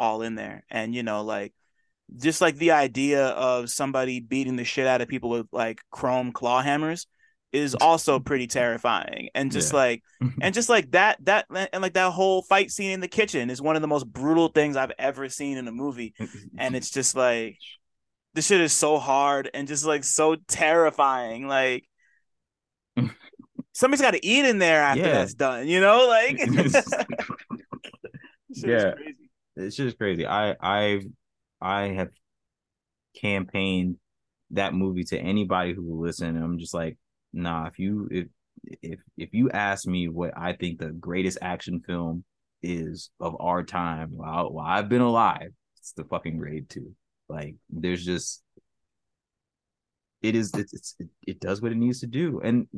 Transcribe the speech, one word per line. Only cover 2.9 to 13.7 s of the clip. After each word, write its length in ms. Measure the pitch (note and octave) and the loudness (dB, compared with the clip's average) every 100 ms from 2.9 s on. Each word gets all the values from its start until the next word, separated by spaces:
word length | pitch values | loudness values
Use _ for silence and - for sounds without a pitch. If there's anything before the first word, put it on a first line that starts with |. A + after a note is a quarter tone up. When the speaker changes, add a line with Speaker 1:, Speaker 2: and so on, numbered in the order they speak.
| B2 C#3 C#3+ C3 | 0 2 2 2
Speaker 1:
of 420 | - B2+ B2 A#2+ | 2 0 0 -2
somebody 480 | - C#3 C3+ B2+ B2 | -4 -2 -2 -2 -4
beating 380 | A#2 C3 C3 B2+ | -4 -2 -2 -2
the 80 | |
shit 240 | A#2 - C3 | -4 0 2
out 120 | B2+ | 2
of 60 | A#2 | 0
people 240 | C3 A#2 | -4 -2
with, 160 | A#2 A2 | -4 -4
like, 280 | - A2+ A2 - | -4 -4 -6 -16
chrome 420 | - C3 B2+ B2 | -6 -2 0 -2
claw 280 | A#2+ A#2+ B2+ | -4 0 2
hammers 460 | C#3 D3 D#3 F3 - _ _ _ _ | 2 0 -2 -6 -10 _ _ _ _
is 220 | C#3 C#3+ | -2 -2
Speaker 2:
<laughs> 60 | B2+ | 4
Speaker 1:
also 380 | D#3 E3 - C3 | 6 6 4 0
pretty 300 | B2+ C3+ B2 | 2 -2 -2
terrifying. 800 | C3 A#2+ A2+ A#2+ G#2 - - - | 0 0 0 0 0 -2 -8 -8
And 160 | - C#3 | -4 -2
just 200 | C#3+ D3 | -2 0
Speaker 2:
Yeah. 60 | D3 | 4
Speaker 1:
like, 240 | B2 A#2 _ - | 2 0 _ -4
Speaker 2:
<laughs> 220 | B2+ C3+ | -2 0
Speaker 1:
and 100 | F3 | -2
just, 160 | G3+ A#3 | 0 4
like, 220 | A3+ C3+ | 4 4
that, 340 | F3 G#3 - | 4 4 2
that, 220 | C#3 G#3+ - F#3 F#3+ | 2 2 0 -6 -4
and, 80 | F#3 | -4
like, 140 | F#3 | -2
that 180 | F3+ F#3 | 2 2
whole 300 | F3+ F#3+ F#3 | 2 2 2
fight 300 | - G3 G3 | 4 4 2
scene 180 | - G3 | -2 -4
in 100 | F#3+ | -4
the 80 | F3+ | -4
kitchen 400 | - G#3+ C#3 A#2+ | 0 0 0 -2
is 140 | B2+ | -2
one 140 | D3+ | 0